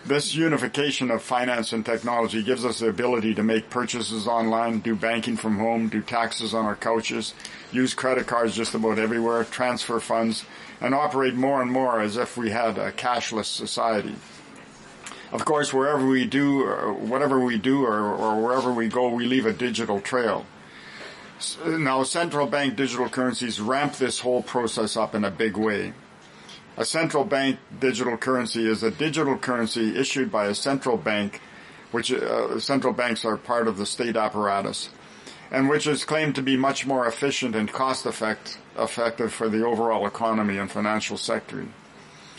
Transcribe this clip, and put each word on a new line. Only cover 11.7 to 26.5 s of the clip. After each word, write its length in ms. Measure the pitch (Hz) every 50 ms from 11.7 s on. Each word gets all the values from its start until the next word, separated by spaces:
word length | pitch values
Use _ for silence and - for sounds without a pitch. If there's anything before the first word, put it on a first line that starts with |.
more 300 | 127 131 131 127 120 110
as 160 | 107 104 101
if 200 | 120 123 - -
we 140 | 120 120 107
had 280 | 104 117 120 110 101 101
a 120 | 101 98
cashless 540 | - - - 123 123 117 - - 117 107 101
society. 720 | - - - 113 107 - 120 117 113 113 104 98 107 - - - - - - - - - - - - - - - - - - - - - - - -
Of 140 | - 113 -
course, 280 | - 156 147 143 -
wherever 340 | 135 131 131 143 151 139 131
we 180 | 131 131 131 123
do, 380 | 110 117 139 143 143 139 139 123
or 280 | 104 101 - - 107
whatever 460 | 101 - 110 110 123 131 147 135 135 131
we 180 | 127 123 120
do, 280 | 110 - 131 135 139 135
or, 160 | 117 107 107
or 420 | 104 104 98 - 110 110 107 110
wherever 300 | 113 117 123 131 123 127
we 160 | 123 117 113 110
go, 200 | 107 123 127 123
we 160 | 117 120 120
leave 220 | 120 127 131 110
a 60 | 110
digital 480 | 101 - 123 120 113 107 117 110 104 98
trail. 440 | - - 131 127 120 107 95 - - - - - - - - - - - - - - - - - - - - -
S-, 200 | - - - - 160
now, 380 | 165 160 160 156 131 131 131
central 460 | 131 - - 170 170 170 143 147 143 120
bank 260 | 127 143 143 135 113
digital 340 | 110 139 123 120 123 123 113
currencies 520 | - 135 127 127 113 - 123 117 104 101
ramp 340 | 107 113 131 139 147 139 -
this 240 | - 131 120 - -
whole 240 | - 127 127 123
process 540 | 110 - - 123 117 110 - 120 110 104 -
up 180 | 117 107 - -
in 100 | 110 104
a 60 | 101
big 260 | 95 - 113 110 98
way. 380 | 104 110 110 104 98 95 95 - - - - - - - - - - - -